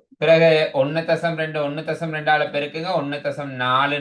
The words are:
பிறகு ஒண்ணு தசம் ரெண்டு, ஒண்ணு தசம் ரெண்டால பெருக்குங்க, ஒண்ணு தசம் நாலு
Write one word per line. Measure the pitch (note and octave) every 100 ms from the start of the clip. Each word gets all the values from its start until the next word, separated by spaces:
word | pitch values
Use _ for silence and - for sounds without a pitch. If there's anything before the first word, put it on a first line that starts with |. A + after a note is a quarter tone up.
| - -
பிறகு | D#3 E3 E3 D#3 D#3 C#3
ஒண்ணு | C#3+ D#3+ D#3+
தசம் | D#3+ E3 D#3+
ரெண்டு, | D#3+ D3+ C#3+
ஒண்ணு | D3+ D#3
தசம் | D#3+ E3 D#3
ரெண்டால | D3+ D3+ D3
பெருக்குங்க, | C#3+ C#3+ D#3 F3+ E3+
ஒண்ணு | C#3+ C#3+ C#3+
தசம் | D3 C#3 B2+
நாலு | B2+ C3 C#3+ C#3+